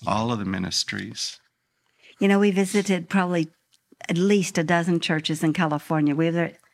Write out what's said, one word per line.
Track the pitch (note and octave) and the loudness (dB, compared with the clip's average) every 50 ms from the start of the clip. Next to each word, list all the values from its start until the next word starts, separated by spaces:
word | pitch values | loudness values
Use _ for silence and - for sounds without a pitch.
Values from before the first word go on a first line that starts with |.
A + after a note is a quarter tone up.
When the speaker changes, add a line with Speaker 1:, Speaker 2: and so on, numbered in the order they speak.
| - | -2
Speaker 1:
all | - G2 A2 A2+ A#2+ | -2 -2 0 0 -2
of | A#2+ G#2 | -2 -2
the | G2 | -4
ministries. | F#2+ F#2+ F#2+ F#2 F2 - - - - G#2 G2 G2 - G#2+ - - - - - _ _ _ _ _ _ _ _ _ _ _ _ _ - - - | -4 -4 -4 -4 -4 -4 -4 -4 -4 -6 -8 -10 -10 -8 -8 -8 -10 -10 -14 _ _ _ _ _ _ _ _ _ _ _ _ _ -18 -4 0
Speaker 2:
You | G3+ | 2
know, | G3 G3 G3+ | 4 4 4
we | G#3 G#3 | 4 4
visited | F3+ G3 F#3+ F#3 - G3+ F#3+ G3 F#3 F3 E3+ - | 4 2 2 2 0 0 2 2 0 -2 -2 0
probably | G3 F#3+ F3+ F3 F3+ E3+ D#3 D#3+ _ _ _ _ _ _ _ _ _ - - - | 0 0 0 2 0 0 -2 -2 _ _ _ _ _ _ _ _ _ -12 -6 -4
at | E3+ | 0
least | E3+ F#3+ G3+ G#3 G3 E3 - - | 2 4 4 4 4 2 0 -2
a | F3+ D#3+ | -2 0
dozen | D#3+ F3 E3+ E3+ F#3 E3+ E3 | 2 2 2 2 2 0 0
churches | - - D#3+ D#3 - - D#3 - F3 | 0 -2 -2 -2 -2 -4 -2 0 0
in | D#3 D3+ | 0 0
California. | F3+ E3+ D3+ D3+ D3 - - D#3+ D#3 D3+ D3 C#3 | 0 0 0 -2 -2 -2 -2 0 2 2 2 2
We | D#3 E3 E3 | 2 0 0
were | E3 E3+ E3 - - _ _ _ | 0 -2 -2 -4 -6 _ _ _